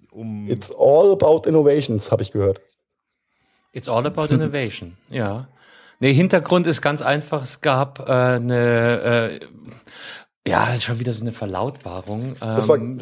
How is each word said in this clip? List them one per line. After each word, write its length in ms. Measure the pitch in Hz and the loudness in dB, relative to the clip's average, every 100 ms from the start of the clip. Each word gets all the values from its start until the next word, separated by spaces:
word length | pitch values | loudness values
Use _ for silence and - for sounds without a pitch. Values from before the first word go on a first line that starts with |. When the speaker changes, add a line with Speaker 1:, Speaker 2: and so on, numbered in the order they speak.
| _ | _
Speaker 1:
um 360 | 104 113 107 104 | -16 -12 -8 -6
Speaker 2:
It's 200 | 104 - | -6 -6
all 380 | - 131 147 196 | 2 4 6 6
about 360 | 196 151 156 160 | 4 4 4 4
innovations, 640 | 160 143 147 - 107 - | 4 4 4 2 -2 -2
hab 80 | 113 | -2
ich 120 | 101 | -2
gehört. 280 | 107 98 95 _ _ _ _ _ _ _ _ _ _ _ | -2 0 -2 _ _ _ _ _ _ _ _ _ _ _
Speaker 3:
It's 160 | - - | -12 -4
all 180 | 117 143 | -2 -2
about 200 | - 151 | -2 0
Speaker 2:
<laughs> 40 | |
Speaker 3:
innovation, 640 | 139 156 143 120 - 87 87 _ | 0 0 -4 -6 -8 -16 -20 _
ja. 400 | 127 104 107 131 _ _ _ _ - | -6 -4 -6 -10 _ _ _ _ 0
Nee, 120 | 131 | 2
Hintergrund 540 | 135 180 185 - 180 170 | 4 4 2 2 2 2
ist 160 | 156 | 0
ganz 180 | 143 147 | 0 -2
einfach, 420 | 123 147 151 151 | -2 -2 -2 -6
es 180 | 127 - | -6 -4
gab, 440 | 151 131 135 - 131 | 0 0 0 -4 -2
äh, 40 | |
eine, 1300 | 127 127 123 120 123 120 117 117 120 117 120 113 80 | 2 2 0 0 0 2 2 2 0 0 0 -2 -6
äh, 1080 | - - - - - - - - - _ - | -16 -20 -20 -20 -20 -20 -18 -20 -20 _ -2
ja, 240 | - 110 | 0 0
ist 100 | 120 | -2
schon 140 | - 117 | -4 -4
wieder 140 | 120 | -4
so 80 | 110 | -4
eine 100 | 117 | -6
Verlautbarung. 1040 | 110 104 92 120 139 - 90 92 107 131 131 | -8 -6 -4 -6 -8 -12 -12 -10 -8 -8 -8
Speaker 2:
Das 280 | 113 113 - | -6 -2 2
war 80 | 147 | 0
Speaker 3:
Ähm, 240 | 113 127 | 0 -10